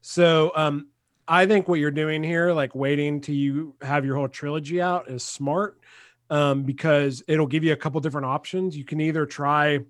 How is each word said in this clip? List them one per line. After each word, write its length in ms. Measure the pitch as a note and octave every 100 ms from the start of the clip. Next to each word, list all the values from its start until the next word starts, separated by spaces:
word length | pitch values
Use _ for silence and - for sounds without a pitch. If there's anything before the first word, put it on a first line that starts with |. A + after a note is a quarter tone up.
So, 500 | - F3 E3+ D#3+ D#3+ D#3
um, 340 | D#3 C#3+ C#3+ _ _ _ -
I 160 | E3+ F#3+
think 240 | G#3 F3+
what 100 | E3
you're 120 | D3
doing 320 | C#3+ D#3 D#3
here, 280 | D#3 E3+ F3
like, 240 | D#3+ C3 C3+
waiting 460 | C3+ D3 D3 D3
till 140 | C#3+ C#3+
you 380 | C#3 C#3 D#3+ -
have 220 | C3+ C#3+
your 140 | C3+ C3+
whole 100 | C3+
trilogy 540 | - D3 D#3 C#3+ F3
out, 280 | F3+ F3+ -
is 140 | B2+
smart, 560 | - - C#3+ E3 G#3 _ _ - - _ _
um, 320 | D3 C#3+ C#3
because 600 | C3+ C#3 D#3+ D3 C#3+ B2+ -
it'll 180 | D#3 D3
give 160 | D#3
you 80 | D#3+
a 60 | D3
couple 240 | D#3 D3+
different 240 | D3 C#3+ C3+
options. 500 | C#3+ - F#3 F#3 D3
You 80 |
can 160 | C3 D#3
either 280 | D#3 D#3 D3
try 520 | - C#3+ D3 D3 C#3+